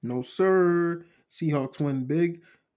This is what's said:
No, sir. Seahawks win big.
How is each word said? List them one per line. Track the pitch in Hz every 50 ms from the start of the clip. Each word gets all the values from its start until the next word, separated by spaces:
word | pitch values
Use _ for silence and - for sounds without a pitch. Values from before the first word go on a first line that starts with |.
| -
No, | 117 123 127 123
sir. | - - - 190 190 190 185 180 175 170 170 170 170 170 170 170 _ _ _ _ _
Seahawks | _ - 170 160 147 143 131 131 - -
win | 151 143 139 135 131
big. | 127 147 165 170 170 170 165 - _ - _ _ _ _